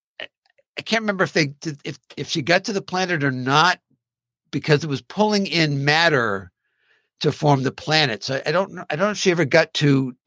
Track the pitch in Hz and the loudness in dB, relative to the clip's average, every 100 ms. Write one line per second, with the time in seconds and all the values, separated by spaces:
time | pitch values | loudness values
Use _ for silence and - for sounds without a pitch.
0 | _ - - _ _ _ _ - - 220 | _ -20 -20 _ _ _ _ -14 -4 -2
1 | 214 190 175 170 147 - 160 143 - 139 | -2 -2 0 0 -2 -4 -10 -10 -12 -14
2 | - - 139 165 151 175 190 196 190 185 | -14 -12 -6 -4 0 0 0 -6 -4 -4
3 | 185 170 139 127 127 147 175 175 _ _ | -2 -2 -2 -2 2 4 4 0 _ _
4 | _ _ _ _ _ 143 - 147 160 131 | _ _ _ _ _ -4 0 0 0 -6
5 | - - 214 208 196 160 156 143 143 151 | -4 -2 0 0 0 0 0 0 2 4
6 | 170 143 117 98 95 _ _ _ _ _ | 4 2 0 -4 -8 _ _ _ _ _
7 | _ - 156 - 151 139 131 - - 156 | _ -6 -4 0 2 2 0 -6 0 2
8 | 147 104 - 135 143 165 196 170 - 151 | 2 -2 -6 -6 -2 -2 -2 -8 -8 -4
9 | 202 202 196 175 131 165 160 - 147 139 | -2 0 2 2 4 4 2 2 2 2
10 | 131 - | 0 -8